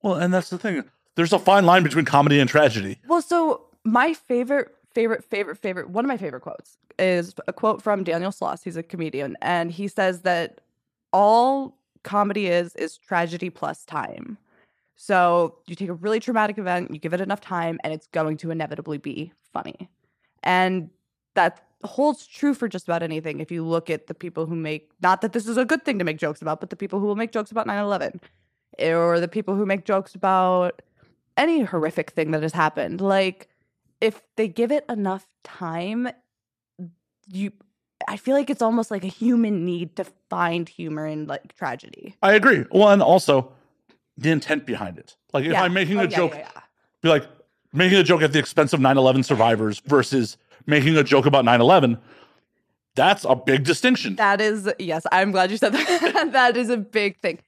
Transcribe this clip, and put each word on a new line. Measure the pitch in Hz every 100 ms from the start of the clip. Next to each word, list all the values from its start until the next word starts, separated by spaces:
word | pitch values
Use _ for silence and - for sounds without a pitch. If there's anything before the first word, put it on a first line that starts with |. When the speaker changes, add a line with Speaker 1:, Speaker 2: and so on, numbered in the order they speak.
Speaker 1:
Well, | 214 180
and | 175
that's | 180 170
the | 185
thing. | 220 165 - _ _ -
There's | 170
a | 180
fine | - 196 180
line | 180
between | 160 156 139
comedy | 143 143 143
and | 127
tragedy. | 151 147 110 98 95 -
Speaker 2:
Well, | 339
so | - 349 320 - _ _
my | - 233 285
favorite, | 320 _ 247 240 285 - _ _
favorite, | - 226 220 -
favorite, | 202 202 175
favorite, | 208 180 170
one | 185 262
of |
my | 240
favorite | 185 127
quotes | - - - _ _ -
is | 185 180 170 - -
a |
quote | 185 214 208
from | - 202 175
Daniel | 165 185
Sloss. | - 180 -
He's | - 165
a |
comedian, | 165 180 160 131 139 -
and | - 175 170
he | 170 202
says | - 190 180
that | 185 170 165 - _ _ _ _ _
all | 185 208 226 254 277 269 _ _ _
comedy | - 202 208 208 196
is, | 175 170 -
is | 160 -
tragedy | _ 180 170 170 180
plus | - 151 147 -
time. | 151 110 - - 214 _ _ _ _ _ _
So | - 190 175 175 165 _ -
you | 170
take | 190
a |
really | 175 190 220
traumatic | 226 226 214 208
event, | 185 180 180
you | 156
give | 160
it | 175
enough | 190 196
time, | - 180 170 165
and | -
it's | 156 _
going | 170 156 156
to | 165
inevitably | 165 151 143 151 147
be | 147 - 160 _ _
funny. | - - - 180 _ _ _ _ _
And | - 180 185 185 165 _ _ _ _ -
that | 170 - _ _
holds | 208 - 285 269 -
true | - 285
for | 269 233
just | 190 -
about | 170
anything. | 165 160 160 147
If | 156
you | 170 160
look | 165 165
at | 156 _
the |
people | 156 175 - 160
who | 165
make, | 156 156 _ _
not | 180 185
that | 226
this | 240 214
is | 233
a | 247
good | 311 -
thing | 220
to | 175
make | 156
jokes | 156 151
about, | 156 156
but | 190
the | -
people | 196 190
who | 208
will | 208
make | 226
jokes | 226 214
about | 220 220
nine | 202
eleven, | 208 196 147 175 _ _ _ _ _ -
or | 160 165 170 170
the | 170
people | 208 208 196
who | 202
make | 190 175
jokes | 196 190 190
about | 196 190 185 185 180 - _ _ _ _ _ -
any | 294 330
horrific | 214 175 156 170 156
thing | - 156
that | 156
has | 160
happened, | 165 156 151 92 170
like, | 196 196 190 185 - _ _ _ _ _
if | 220 214 _ -
they | 220
give | 170 233
it | 294 294
enough | 233 196 190 _ _ -
time, | - 175 165 180 226 247 - _ _ _ _ _ _ 180 170 _ _ _
you, | 185 202 - _ _ _ _ -
I | 208
feel | - 277
like | 285
it's | 277
almost | 226 233 226
like | 202
a | 185
human | - 226 240 226 202 175
need | 175 170 -
to | 185 _ _
find | 180 175 170 165
humor | _ 165 156 156
in, | 151 151
like, | 143 _ _
tragedy. | 156 123 - - - -
Speaker 1:
I | 196
agree. | 196 262 196 123
Well, | 185 208
and | 202
also | 160 180 - 139 127 _ _ _ _ _ _ -
the | 131
intent | 160 - 151 139
behind | 107 98 85
it. | - _ _
Like, | 143 147
if |
Speaker 2:
Yeah. | 185
Speaker 1:
I'm | 185
making | 180 170 202
Speaker 2:
Oh, |
Speaker 1:
a | 185
Speaker 2:
yeah, | 170
Speaker 1:
joke, | 170
Speaker 2:
yeah, | 151 - -
yeah. | _ _ _ _
Speaker 1:
be | 160
like, | 156 - _ _ _ _
making | 139 180 190
a |
joke | 160 175
at | 147
the | 147
expense | 135 - 151
of | 160
nine | 131 135
eleven | 131 131
survivors | 127 123 113 113 110 104
versus | - 143 123 135 113 - _ _ -
making | 151 135 160
a |
joke | 131 143 135
about | 139 120
nine | 120
eleven, | 120 185 135 110 - - _ _ _ _ _ _ _ -
that's | 156 196 -
a | 131
big | - 135
distinction. | 139 - 254 254 - 95
Speaker 2:
That | 208 202
is, | 214 214 196 -
yes, | 180 160 -
I'm | 185 196
glad | 190 185
you | 214
said | -
that. | 240 311 349 330 - 320
<laughs> |
That | 262 247 240
is | 233
a | 240
big | 202 220 202 190
thing. | 190 160